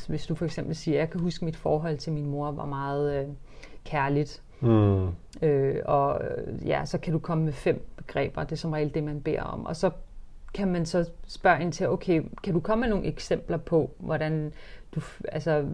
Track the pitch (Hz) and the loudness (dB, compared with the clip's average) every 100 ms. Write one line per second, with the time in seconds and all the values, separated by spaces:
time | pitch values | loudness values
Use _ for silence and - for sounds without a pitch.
0 | - 156 - 160 165 - - 160 - 143 | -2 -4 -2 -2 -2 -2 -4 -4 0 2
1 | 160 180 170 165 165 160 156 151 165 147 | 2 0 -2 -2 -4 -2 0 2 0 -2
2 | - 151 143 143 147 143 147 139 139 143 | -2 -2 -2 -2 -4 -4 -4 -4 -2 0
3 | 147 143 139 139 - - - - - 151 | 0 0 -2 -8 -14 -16 -16 -14 -4 0
4 | 139 143 147 - - - 120 110 104 98 | 2 2 0 -6 -16 0 6 8 8 6
5 | 92 85 - - 160 143 135 - - 147 | 2 -4 -10 -2 2 4 2 0 2 4
6 | 139 - - - - - - 143 143 165 | 4 2 -2 -4 -4 -4 0 0 0 -2
7 | 175 160 - 160 160 139 - 151 - - | 0 -2 0 0 0 0 0 0 -2 -12
8 | - 147 139 - 151 160 165 151 151 160 | -6 -2 -2 -2 -4 -4 -2 0 0 0
9 | 151 147 156 - - - - 165 190 - | -2 -4 -2 -2 -2 -6 -6 0 0 0
10 | - - - - - - 202 175 165 185 | -12 -12 -14 -14 -10 -2 0 2 2 2
11 | 170 - - - 185 160 170 160 165 170 | 0 -4 -12 2 6 6 4 0 0 0
12 | - 165 143 - - 170 160 220 240 196 | 2 2 2 -6 0 0 2 2 4 2
13 | - - - 175 - 165 - 165 - - | 0 -4 -2 -2 0 -4 2 2 2 -4
14 | - 156 156 156 151 - - - - - | -4 -2 0 0 -2 -6 -14 -16 -8 -8
15 | - - - - 165 151 143 | -8 -6 -4 -2 2 2 2